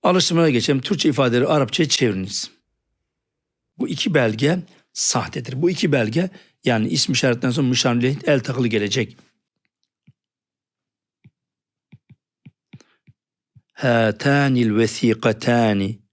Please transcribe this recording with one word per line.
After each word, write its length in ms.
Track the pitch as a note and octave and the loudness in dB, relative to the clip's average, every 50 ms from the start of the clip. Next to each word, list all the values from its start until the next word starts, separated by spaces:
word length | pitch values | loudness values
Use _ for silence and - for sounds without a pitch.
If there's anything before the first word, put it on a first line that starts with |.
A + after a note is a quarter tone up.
| - | -2
Alıştırmaya 460 | F3+ F3+ F#3 D#3+ - E3+ E3 E3 D#3+ | 0 0 0 0 0 0 2 2 2
geçelim. 320 | C3 A#2 - - C#3+ C3+ | 2 0 0 0 -2 -2
Türkçe 280 | B2+ - G3+ C#3+ - D#3 | -2 -4 -4 -2 0 -2
ifadeleri 380 | C3 B2+ C3+ B2 A#2 B2 C3 | 0 0 0 0 2 0 0
Arapçaya 420 | D#3+ D#3+ D3+ C3+ A2 - - D#3+ C3+ | 2 0 0 0 -2 -2 -2 -2 -2
çeviriniz. 640 | - - C3+ A#2 G2 F#2+ F#2 F#2 - - - - _ _ _ _ _ _ _ _ _ _ _ _ _ _ _ _ _ _ _ _ _ _ _ _ _ | 0 0 0 -2 -2 -2 -6 -8 -8 -10 -10 -10 _ _ _ _ _ _ _ _ _ _ _ _ _ _ _ _ _ _ _ _ _ _ _ _ _
Bu 100 | - - | -8 -6
iki 260 | - F3 B2+ - A#3 D#3+ | -6 -4 -4 -2 0 2
belge 460 | D3 B2 A2+ G#2+ G#2+ C3+ C#3+ F3+ F#3 F3 - - _ _ _ _ | 2 2 2 0 0 0 0 0 -2 -4 -10 -20 _ _ _ _
sahtedir. 680 | - - - - B2+ G#2+ - - - A#2+ - B2+ B2+ | -4 -4 -2 0 -2 -4 -4 -8 -10 -8 -8 -6 0
Bu 80 | D#3+ F3 | 0 0
iki 220 | F#3+ - - E3+ | 0 0 0 0
belge, 380 | C#3 C3+ A2+ G#2+ A2+ D#3+ F3+ F#3 - - - _ _ _ _ | 2 2 0 0 0 0 -2 -2 -6 -12 -20 _ _ _ _
yani 260 | B2+ A#2+ A2 A2 - | 0 0 0 0 0
ism 220 | - - - - | 0 -2 0 0
işaretten 400 | C#3 - - C3 A#2+ A#2+ - B2+ | 0 0 2 0 0 0 0 -2
sonra 160 | A#2+ C#3 C#3 | 0 2 2
müşar 280 | B2 B2+ B2 - C3 A#2+ | 2 2 2 0 0 0
leh 200 | A#2+ A#2+ C3 C#3+ C#3 - | 2 0 0 -2 -2 0
el 140 | - D3 C3 | 2 2 2
takılı 280 | A2+ - B2 B2+ B2 | 0 -2 -2 -2 0
gelecek. 500 | A#2 A2 G#2+ G#2 G2+ G#2 C3 A2 - - - _ _ _ _ _ _ _ _ _ _ _ _ _ _ _ _ _ _ _ _ _ _ _ _ _ _ _ _ _ _ _ _ _ _ _ _ _ _ _ _ _ - _ _ _ _ _ _ _ _ _ _ _ _ - - _ _ - _ _ _ _ _ _ - _ _ _ _ - - - _ _ _ _ - _ _ _ _ _ _ _ _ _ - _ _ _ | 0 0 0 -2 -2 -2 -4 -4 -6 -8 -20 _ _ _ _ _ _ _ _ _ _ _ _ _ _ _ _ _ _ _ _ _ _ _ _ _ _ _ _ _ _ _ _ _ _ _ _ _ _ _ _ _ -20 _ _ _ _ _ _ _ _ _ _ _ _ -20 -20 _ _ -20 _ _ _ _ _ _ -20 _ _ _ _ -20 -20 -20 _ _ _ _ -20 _ _ _ _ _ _ _ _ _ -20 _ _ _
Hâtânil 1040 | - - B2+ A#2+ A#2 A2+ A2 G#2 - - C#3+ C#3 C#3+ C#3+ C#3 C3 B2 A#2+ A2 G#2 | -4 0 2 2 4 2 2 0 0 0 0 2 2 2 2 2 2 2 2 2
vesîkatâni. 1300 | A2 A#2 G#2+ - - - A#2 A2 - - A#2 G#2+ - - B2 A#2+ A#2+ A#2 A2 G#2 G2 G2 G2 A2+ - _ _ | 2 0 0 0 0 0 0 0 2 0 -2 0 0 0 0 2 2 2 2 2 0 -2 -4 -6 -8 _ _